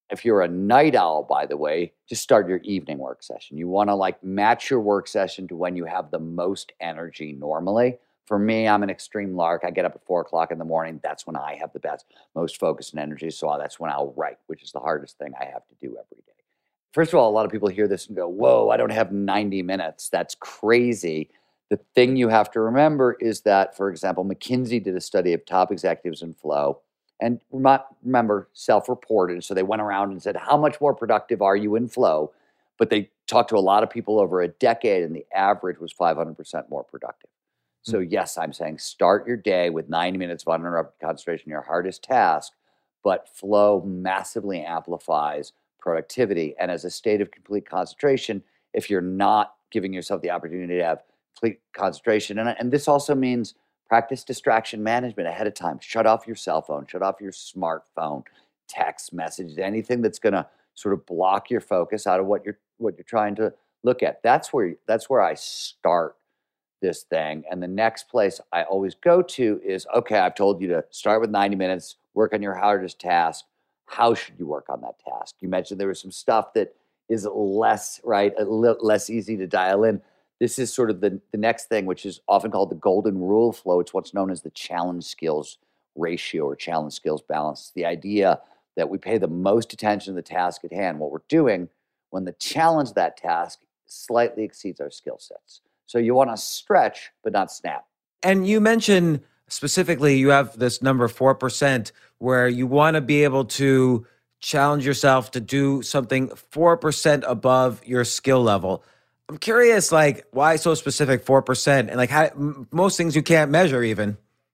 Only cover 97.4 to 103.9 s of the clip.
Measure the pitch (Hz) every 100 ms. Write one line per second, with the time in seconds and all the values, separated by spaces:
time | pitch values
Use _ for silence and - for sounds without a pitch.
97.4 | 92 - 85 69 _ _ _ - 185 196
98.4 | 190 214 220 226 214 190 170 143 _ _
99.4 | - - 143 185 170 156 147 135 135 139
100.4 | 127 113 123 - 135 131 117 - 131 131
101.4 | 131 - 143 131 104 _ _ - 123 127
102.4 | 123 123 127 143 156 156 127 147 147 135
103.4 | 127 - 139 131 127